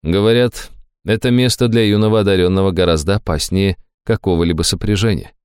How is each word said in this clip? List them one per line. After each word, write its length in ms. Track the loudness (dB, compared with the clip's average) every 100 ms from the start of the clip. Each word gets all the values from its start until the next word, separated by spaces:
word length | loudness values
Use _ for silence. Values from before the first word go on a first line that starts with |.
Говорят, 680 | -2 0 2 2 0 -4 -20 -20 -20 _
это 260 | -6 -2 0
место 380 | 0 0 0 0
для 140 | 2
юного 360 | 2 2 2 2
одаренного 520 | 2 2 2 2 0
гораздо 440 | 0 0 0 0 -2
опаснее 600 | -2 -4 -2 0 0 -2 -12 _
какого-либо 580 | -6 -4 0 0 0 0
сопряжения. 720 | -2 -4 -2 0 0 -2 -8 _